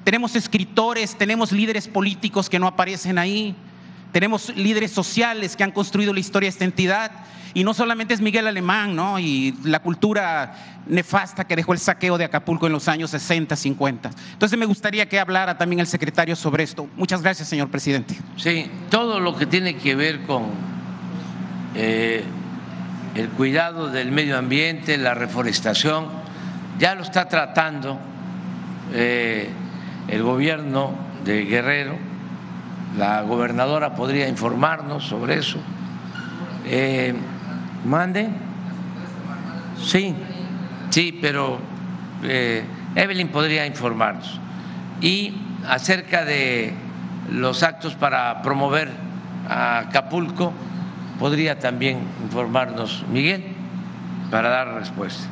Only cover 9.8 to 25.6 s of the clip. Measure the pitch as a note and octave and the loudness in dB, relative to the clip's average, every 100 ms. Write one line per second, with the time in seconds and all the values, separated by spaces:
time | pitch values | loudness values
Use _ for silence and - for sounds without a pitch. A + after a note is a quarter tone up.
9.8 | E3+ E3+ G#3+ G#3 F#3 D#3+ C3 - - - | 2 2 2 2 2 0 -2 -8 -16 -16
10.8 | - E3+ E3+ G3 F#3 - F#3 E3 E3+ F3 | 0 0 4 0 0 -4 0 0 2 2
11.8 | - F3+ F#3 F3 E3 D3 - E3 E3 D3+ | 4 2 2 2 2 0 0 2 2 2
12.8 | D3 D#3 D#3+ D3+ - E3+ D#3 D3 C#3 C3+ | 0 0 -2 -4 0 0 2 0 0 2
13.8 | C#3 B2 B2 - - - G#3+ G#3 A3+ G3+ | 0 0 -8 -10 -14 0 2 4 2 2
14.8 | G#3 G#3 G3+ G3+ F#3 F#3 F#3 F3 F3 F3 | 0 0 2 2 2 2 2 0 2 2
15.8 | E3+ F3 E3 - E3 E3 D#3+ C#3+ D#3+ - | 2 2 0 2 2 2 2 2 0 -2
16.8 | C#3+ - F3+ F#3 E3 F#3 D#3 D3+ C#3 C#3 | -10 -4 0 2 2 2 -2 0 0 0
17.8 | D3 C#3 - - - - E3 E3+ D3+ - | 2 0 0 -8 -8 -4 0 0 -2 -8
18.8 | - A3 A#3 G#3 F3+ C#3 D3 F3+ F#3 C#3 | 2 2 4 2 0 2 2 2 2 0
19.8 | C#3+ C3+ D#3 D3 - C3 A2+ G#2 - - | 2 4 2 0 0 0 0 -4 -6 -6
20.8 | - - - - - - - - - A2 | -8 -10 -8 -8 -8 -8 -8 -6 -6 0
21.8 | A2 A2+ A2+ A2+ G#2 - - - - - | 2 4 2 0 -2 -6 -8 -10 -10 -10
22.8 | - - - G#2+ A2+ - C3+ C#3+ E3+ E3 | -8 -8 -6 -4 -4 2 2 4 2 -2
23.8 | D#3 C3 B2 C#3+ D3 C3+ B2+ C3+ D#3+ D#3+ | -2 -2 0 2 2 0 2 2 2 0
24.8 | D3+ D3 B2+ A#2+ A#2+ B2 A#2+ G#2 | 0 2 2 2 -2 0 0 0